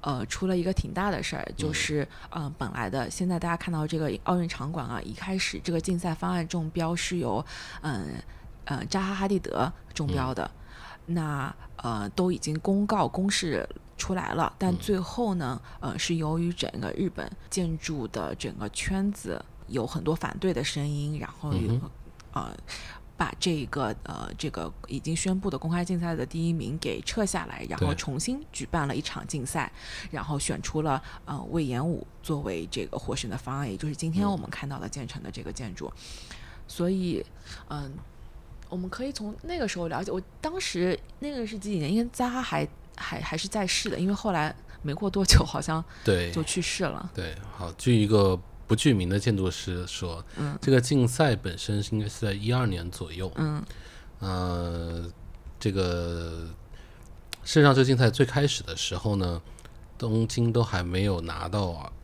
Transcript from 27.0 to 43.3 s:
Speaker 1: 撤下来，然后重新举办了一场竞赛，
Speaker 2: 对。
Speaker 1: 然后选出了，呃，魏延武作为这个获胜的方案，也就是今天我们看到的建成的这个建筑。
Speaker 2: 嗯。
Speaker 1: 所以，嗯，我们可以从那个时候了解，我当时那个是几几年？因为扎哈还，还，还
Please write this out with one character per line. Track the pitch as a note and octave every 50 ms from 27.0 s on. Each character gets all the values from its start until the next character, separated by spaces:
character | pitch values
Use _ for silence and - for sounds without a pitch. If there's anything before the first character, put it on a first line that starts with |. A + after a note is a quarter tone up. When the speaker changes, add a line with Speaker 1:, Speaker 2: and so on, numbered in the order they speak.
| -
Speaker 1:
撤 | - - A#3 G#3+
下 | F#3+ - F3+ -
来， | - - - A#1 A#1
然 | - -
后 | - - F#2
重 | F2 - - C3+ B2+
新 | - - D#3+ F#3+ G3+ -
举 | - - C3+
办 | - - E3+ D3 C#3
了 | C3
一 | C3+ D#3
场 | - - - -
竞 | - - D3+ B2
赛， | - - D#3+ C3+ - - - - - - - -
Speaker 2:
对。 | - -
Speaker 1:
然 | C#3+ -
后 | C#3+ D3+ C#3
选 | - - C3 - -
出 | - - D#3
了， | D#3 D#3 C3+ C3 - - - - -
呃， | - D3 C#3+ - -
魏 | - E3+ D#3
延 | C3+ B2 B2 C3+
武 | E3+ E3+ - - - - - -
作 | - D#3+ C#3+
为 | C#3+ - F#2 E2 E2 F2
这 | - B2+ F#2
个 | - -
获 | - - A#2+ G#2+
胜 | - - A#2
的 | F#2
方 | C3 - - C3 C#3
案， | C#3+ A#2+
也 | G2
就 | - -
是 | D3+ D3
今 | - - D#3+
天 | D#3+ F#3 G3+ G3+
我 | G3 D#3
们 | - -
看 | - - -
到 | C#3 C#3+ C3
的 | - -
建 | - C#3+ B2+
成 | - - - -
的 | -
这 | - - -
个 | D#2+ -
建 | - C3 A2 -
筑。 | - D2 C2 -
Speaker 2:
嗯。 | - - - - - - - - - - - - - -
Speaker 1:
所 | - - - F3 F3
以， | F#3+ F#3+ F#3 F3 D3 D#2+ - - - - - - - - - -
嗯， | - D3 C#3+ C3+ C#3 - - - - - - - - - - - - - - -
我 | -
们 | F3+ F3+ F#3
可 | - - B3
以 | C#4 C#4
从 | - G#3+ G#3 G#3+ - -
那 | D#4+ F4 F4
个 | B3+ G3+
时 | - F3+
候 | E3+ E3
了 | D#3+ A#2+ F#3
解， | G3
我 | - F#3 F#3+ - - -
当 | - D#4 E4+ F#4+
时 | F#4 - - F3 F3 F#3 F3 - - - - -
那 | - D4
个 | C#4+ B3+ A#3
是 | G#3 A3+ G#3
几 | F#3 G#3 G#3
几 | F3
年？ | D3+ C#3+ F#3
因 | A3 A#3
为 | A#3+
扎 | - - B3 B3
哈 | A#3+ B3+
还， | B3 - - D3 D3 D3 - - - - -
还， | - - - - -
还 | D#3 -